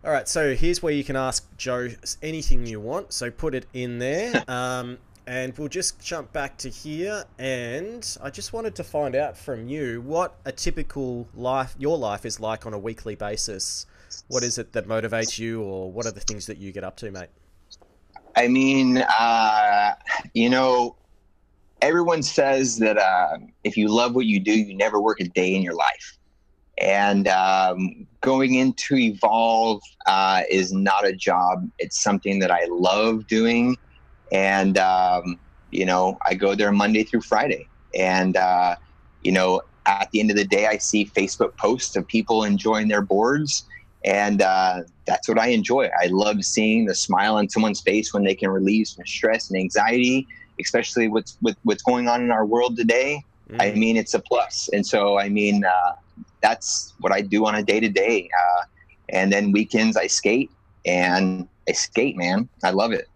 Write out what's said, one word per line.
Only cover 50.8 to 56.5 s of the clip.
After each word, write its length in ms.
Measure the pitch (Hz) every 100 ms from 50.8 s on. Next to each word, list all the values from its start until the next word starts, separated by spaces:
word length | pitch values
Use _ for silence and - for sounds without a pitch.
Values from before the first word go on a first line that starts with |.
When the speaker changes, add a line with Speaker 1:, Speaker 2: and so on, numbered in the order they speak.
| 120 123 113
Speaker 2:
with, 260 | 110 - -
with 160 | 117 101
what's 200 | 117 104
going 240 | - 123 120
on 140 | -
in 80 | 120
our 140 | 110 107
world 320 | 117 123 117
today. 440 | 113 117 135 147 - _ - 113
I 120 | 101
Speaker 1:
Mm. 40 | 104
Speaker 2:
mean, 220 | 113 113
it's 160 | 101
a 60 | 110
plus. 500 | - 123 - - -
And 160 | 101 98
so, 320 | 110 101 101
I 80 | 101
mean, 380 | 104 104 101 95
uh, 300 | 92 87 - _ - - _
that's 520 | 107